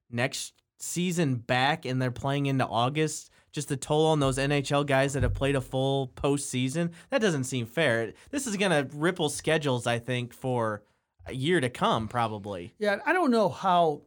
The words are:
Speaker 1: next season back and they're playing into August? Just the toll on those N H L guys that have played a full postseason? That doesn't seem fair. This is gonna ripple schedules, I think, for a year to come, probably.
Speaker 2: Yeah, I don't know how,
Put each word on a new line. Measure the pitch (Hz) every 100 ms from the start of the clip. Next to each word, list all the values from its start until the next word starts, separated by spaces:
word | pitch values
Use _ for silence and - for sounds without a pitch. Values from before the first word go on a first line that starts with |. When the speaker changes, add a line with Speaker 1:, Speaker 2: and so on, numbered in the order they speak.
| _
Speaker 1:
next | 120 135 - - - _ -
season | - 170 180 170 156 123
back | - 127 135 165 127
and | 127
they're | 131
playing | 120 135 143 139
into | 135 123
August? | 110 123 147 156 151 - _ _
Just | - 139
the | 135
toll | - 151 160
on | 156
those | 135 135
N | 139
H | 143 135
L | 143
guys | 143 135 139
that | 139
have | 123 -
played | 139 139
a |
full | - 131 135 139 131 -
postseason? | 147 143 - 127 131 160 170 170 -
That | 185
doesn't | 214 151 127
seem | 131 -
fair. | - 151 113 110 - -
This | 285 247
is | 202
gonna | 196 151 131
ripple | 147 165 185 151
schedules, | - - 160 147 123 123
I | 120
think, | 123 123 120
for | - 131 123 113 104 _ _ _ _ -
a |
year | 131 135 180
to | 127
come, | - 208 147 110
probably. | 123 113 107 101 95 87 -
Speaker 2:
Yeah, | 208 202 277
I |
don't | 359 320
know | 233 190
how, | 127 190 175 165 147